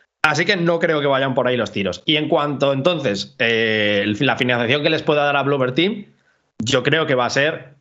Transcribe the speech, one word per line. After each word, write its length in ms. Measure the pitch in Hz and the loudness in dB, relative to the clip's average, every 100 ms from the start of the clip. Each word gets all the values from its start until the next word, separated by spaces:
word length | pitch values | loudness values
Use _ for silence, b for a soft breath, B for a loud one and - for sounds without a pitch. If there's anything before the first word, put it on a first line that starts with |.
| b _ | b _
Así 240 | 156 147 180 | -2 0 0
que 100 | 196 | 0
no 240 | 170 170 | 0 0
creo 220 | 165 151 | 0 0
que 60 | 143 | 2
vayan 260 | 135 135 | 2 0
por 140 | 127 123 | 0 0
ahí 100 | 123 | 0
los 140 | 135 | -2
tiros. 300 | - 95 - - | -2 -4 -4 -2
Y 100 | 151 | 0
en 140 | 151 | 2
cuanto 420 | 165 147 135 139 | 0 0 0 0
entonces, 640 | 135 170 165 104 98 - - | 2 0 0 -2 -4 -6 -2
eh, 640 | 117 113 113 107 104 101 | 0 2 0 0 0 0
el, 140 | 104 104 135 | 0 0 0
la 120 | 113 | 0
financiación 460 | 127 120 117 147 | 0 0 0 0
que 60 | 151 | 0
les 140 | 151 | -2
pueda 200 | 151 147 143 | 0 0 2
dar 100 | 143 | 0
a 80 | |
Bloober 300 | 139 143 127 | 0 0 -2
Team, 320 | 143 180 220 - _ _ _ _ - | 0 -2 -2 -12 _ _ _ _ -8
yo 220 | 110 127 | 0 0
creo 220 | 127 156 156 | 2 0 0
que 100 | 127 | 0
va 100 | 120 | 0
a 40 | |
ser 460 | 135 147 160 - - | 0 0 -2 -12 -20